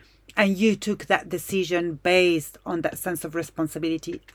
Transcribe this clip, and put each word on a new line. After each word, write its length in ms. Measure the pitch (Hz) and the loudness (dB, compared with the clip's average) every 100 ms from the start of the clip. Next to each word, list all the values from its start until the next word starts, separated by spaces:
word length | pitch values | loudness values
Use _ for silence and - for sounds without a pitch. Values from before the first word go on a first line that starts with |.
| _ _ - - | _ _ -6 0
And 180 | 202 185 | 2 4
you 200 | 220 196 | 4 2
took 320 | 214 196 - | -2 -4 0
that 220 | 202 170 | -2 0
decision 680 | 175 - 196 165 175 170 151 | -6 -2 0 0 0 -2 -2
based 560 | 180 185 180 160 - - | 2 4 6 2 -2 -10
on 180 | - 170 | -6 -2
that 180 | 156 - | -4 -4
sense 260 | 185 165 165 | -6 -6 -4
of 80 | 165 | -6
responsibility 840 | 160 - 156 156 160 160 170 175 - | -6 -4 -4 -2 -2 -2 -6 -10 -8